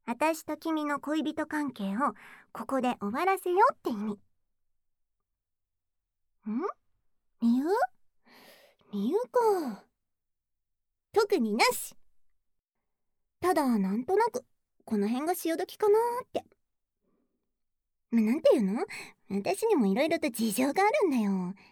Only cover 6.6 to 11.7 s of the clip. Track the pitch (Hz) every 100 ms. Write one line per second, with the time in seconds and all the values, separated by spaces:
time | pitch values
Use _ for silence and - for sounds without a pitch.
6.6 | 392 - _ _ _ _ _ - 233 254
7.6 | 302 440 762 _ _ _ _ - - -
8.6 | - _ _ 208 214 392 508 494 453 381
9.6 | 269 196 _ _ _ _ _ _ _ _
10.6 | _ _ _ _ _ 392 415 359 226 220
11.6 | 494